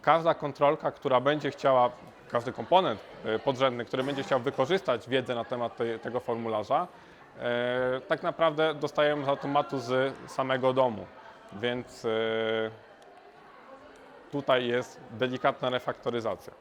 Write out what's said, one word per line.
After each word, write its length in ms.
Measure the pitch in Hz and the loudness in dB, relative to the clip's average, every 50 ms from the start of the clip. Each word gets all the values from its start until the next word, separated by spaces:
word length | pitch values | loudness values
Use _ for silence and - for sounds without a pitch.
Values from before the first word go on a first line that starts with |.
| - | 6
Każda 320 | 147 151 165 165 165 151 | 6 4 6 6 2 0
kontrolka, 560 | - - 147 131 - 143 143 151 156 - 151 | 0 -2 -6 0 4 4 4 4 2 -2 -6
która 300 | 131 - - 139 131 123 | -6 -4 -2 2 2 4
będzie 300 | 127 139 147 151 143 143 | 4 4 0 2 -2 -4
chciała, 400 | 131 - - 139 131 127 123 123 120 - - - - - - - | -6 0 2 4 6 6 4 4 2 -4 -18 -20 -20 -20 -18 -4
każdy 220 | - 120 117 127 110 | -4 -2 -2 -2 -6
komponent, 480 | - 233 - 165 185 190 147 113 101 - - - - - | -8 -2 4 4 4 4 4 -2 -4 -8 -16 -18 -10 -4
e, 140 | 117 110 110 | -2 -2 0
podrzędny, 460 | - 143 135 120 135 135 120 120 117 | 0 -2 0 2 2 2 2 0 -6
który 180 | - - 127 131 | -4 -4 -2 -2
będzie 200 | 139 143 135 135 | -2 -2 -4 -2
chciał 180 | - 147 131 | 0 0 0
wykorzystać 680 | 120 139 135 - 135 131 180 185 - - 127 113 - 120 | 0 -2 0 0 0 2 0 -2 0 0 -2 -2 -2 -2
wiedzę 260 | 123 131 123 120 127 | -2 -2 0 0 -4
na 100 | 120 113 | -4 -4
temat 320 | - 131 123 120 113 - | -6 -4 -4 -4 -6 -4
tej, 220 | - 120 117 117 113 | -4 -4 -4 -4 -4
tego 220 | - 127 113 - | -6 -6 -6 -6
formularza, 640 | - - 120 117 117 113 110 107 101 - 135 151 180 170 - - - - - - - - - - | -4 -2 -4 -4 -2 -2 -2 -2 -2 0 0 0 0 -2 -10 -20 -20 -20 -20 -20 -20 -20 -14 -8
e, 640 | - 123 120 120 120 123 123 127 127 127 127 131 131 - | -4 -2 -2 0 0 0 0 0 0 0 -2 -4 -2 -4
tak 140 | 165 151 - | -4 -2 -2
naprawdę 520 | 175 156 - 165 165 151 147 160 160 151 | -6 0 2 2 2 4 2 0 0 0
dostajemy 500 | 147 147 143 - - 151 147 147 147 139 | -2 -4 -4 2 2 4 4 4 2 0
z 40 | 135 | 0
automatu 500 | 143 139 - 143 143 143 143 139 143 135 | -2 0 -2 0 0 0 0 0 -2 -4
z 360 | 120 120 127 131 131 135 127 - - | -2 0 2 2 2 0 -2 -6 -14
samego 460 | - - - 135 131 131 127 123 131 127 | -12 -6 -4 -2 0 0 2 2 2 4
domu, 340 | 131 135 127 113 98 90 - - - - - - - - - - | 4 2 2 2 -4 -10 -12 -16 -20 -20 -20 -20 -20 -20 -16 -12
więc, 520 | 98 110 120 123 123 120 - - - - | -4 -4 -2 -2 -2 -6 -10 -16 -6 -4
e, 60 | 117 110 110 113 113 113 113 113 110 110 113 113 113 113 - - - - - - - - - - - - - - - - - - - - - - - - - - - - - - - | -2 0 0 0 0 0 0 0 0 0 0 -2 -4 -6 -12 -20 -20 -20 -20 -20 -20 -20 -20 -20 -20 -20 -20 -20 -20 -20 -20 -20 -20 -20 -20 -20 -20 -20 -20 -20 -20 -20 -20 -20 -8
tutaj 360 | - 143 139 - 135 127 123 | -8 -6 2 2 2 4 4
jest 340 | 120 117 123 123 - - - - - | 0 0 -2 -2 -4 -12 -20 -18 -16
delikatna 600 | 117 110 127 127 127 127 - 143 127 - - 127 | -4 -2 -2 -2 -2 0 0 0 0 2 -2 -2
refaktoryzacja. 840 | 127 123 - - 123 - - 131 120 120 110 110 95 90 - - - - | -2 -2 -2 -4 -8 -4 -6 -4 -4 -2 -2 -2 -4 -4 -8 -18 -20 -20